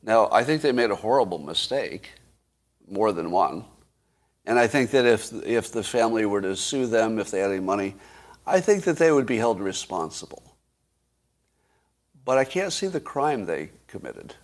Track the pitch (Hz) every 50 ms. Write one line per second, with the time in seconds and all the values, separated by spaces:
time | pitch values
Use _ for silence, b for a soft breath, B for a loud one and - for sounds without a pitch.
0 | _ 110 110 113 107 - - 101 123 131 156 156 156 147 123 123 120 110 101 -
1 | - 110 123 139 120 95 87 78 71 73 82 - - - 127 139 117 73 67 95
2 | - - - - _ _ _ _ _ _ _ _ _ _ _ _ _ - 98 98
3 | 107 107 101 85 82 85 85 92 92 71 67 87 120 - - _ _ _ _ _
4 | _ _ _ _ _ _ _ _ _ - 113 120 120 113 110 143 127 110 - 135
5 | 123 120 117 101 - - - 113 - - 113 117 107 - - 117 101 - - 123
6 | 113 113 113 113 110 104 101 101 98 95 95 95 - - - 139 127 120 110 113
7 | 110 110 113 110 101 - - 95 98 98 98 95 92 92 98 101 98 98 95 B
8 | B B B B B B B B _ - 147 185 175 - 208 202 - 185 165 -
9 | 170 160 156 143 131 110 127 110 113 117 113 90 101 95 90 - - - 92 90
10 | 80 78 - - - - - - _ - _ _ _ _ _ _ _ _ _ _
11 | _ _ _ _ _ _ _ _ _ _ _ _ _ _ _ _ _ _ _ _
12 | _ _ _ 143 127 127 131 135 139 135 - 185 190 190 - - - 190 180 156
13 | - - - 143 139 151 147 117 98 90 82 71 78 90 - - _ _ - -
14 | - - - - - - - -